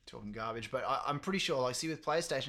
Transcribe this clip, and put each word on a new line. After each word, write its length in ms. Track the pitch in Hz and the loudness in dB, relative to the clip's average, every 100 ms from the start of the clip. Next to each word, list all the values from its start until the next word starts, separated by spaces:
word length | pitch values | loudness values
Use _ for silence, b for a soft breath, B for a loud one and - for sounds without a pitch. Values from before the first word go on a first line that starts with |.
| - | -16
talking 260 | - 104 | -10 -8
garbage, 380 | 110 113 117 110 | -4 -4 -4 -2
but 140 | 127 104 | -2 2
I, 160 | 135 - | 2 2
I'm 120 | 143 | -2
pretty 200 | 196 190 | 0 0
sure, 220 | - 139 | 2 2
like, 120 | 127 | 2
see, 140 | 123 160 | 2 -2
with 160 | 156 | -2
PlayStation, 440 | - 160 165 135 | 2 2 2 -2